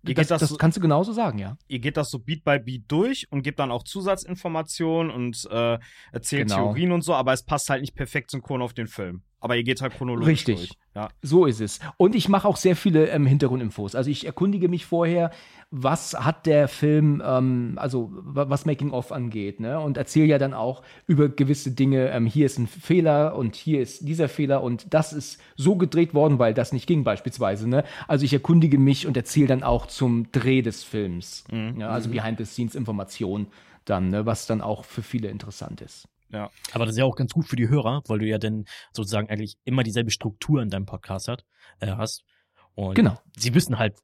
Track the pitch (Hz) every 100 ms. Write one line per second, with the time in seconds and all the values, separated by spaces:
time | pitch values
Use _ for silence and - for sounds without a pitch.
0 | - 131 156 165 151 147 160 180 170 147
1 | 190 220 208 107 95 135 _ 131 131 160
2 | 147 127 117 156 - 143 117 127 104 151
3 | 226 269 - 143 135 147 135 120 - 196
4 | 190 190 - 180 175 160 156 - 165 165
5 | 165 123 123 113 107 113 117 117 - -
6 | - 120 - 143 107 98 101 107 175 170
7 | 147 147 127 131 - 147 - 135 139 -
8 | 131 147 - 139 - 131 123 120 110 -
9 | 92 90 _ _ 117 120 120 127 131 -
10 | 123 117 156 156 - 95 90 - _ 101
11 | 107 - 143 165 160 110 107 - - -
12 | 180 220 165 196 202 - 185 170 202 160
13 | 156 156 139 139 139 127 113 - 101 120
14 | 131 143 156 - 196 202 180 175 - 170
15 | 170 170 165 - - - - 139 131 160
16 | - 113 127 156 165 147 139 - 147 151
17 | 151 143 - 131 131 123 120 - 135 127
18 | 113 - 185 139 139 139 160 143 143 127
19 | - 127 120 107 101 101 113 156 151 139
20 | - 156 156 143 135 123 117 131 - -
21 | - 147 147 143 139 139 135 120 135 135
22 | 131 127 117 147 139 - 113 - - 180
23 | 165 147 151 139 117 - - 147 120 -
24 | 143 160 143 - 139 139 123 120 - 156
25 | 156 151 - - - - 139 190 185 160
26 | 170 147 151 135 117 113 117 131 - 160
27 | 117 104 - 113 107 101 113 131 - -
28 | - 147 139 139 - 165 160 139 135 135
29 | 165 127 - 156 135 131 127 120 - -
30 | 131 117 113 135 123 131 113 104 - 110
31 | 101 87 - - - 113 110 117 110 110
32 | 117 113 110 113 107 - 117 139 117 104
33 | 95 - 101 101 101 - _ _ - 98
34 | 92 101 110 110 - 113 107 107 - -
35 | 107 120 107 104 107 - - - - -
36 | _ _ _ 104 104 _ - 117 113 110
37 | 131 - 131 165 156 123 113 147 113 139
38 | - 107 110 107 107 107 101 - - -
39 | 104 107 107 107 107 - - 131 113 107
40 | 117 - 117 101 - 147 110 98 98 92
41 | - 95 - 123 _ _ _ _ 101 101
42 | 107 - _ _ _ _ _ - 95 95
43 | 156 117 _ - 120 127 - 117 110 -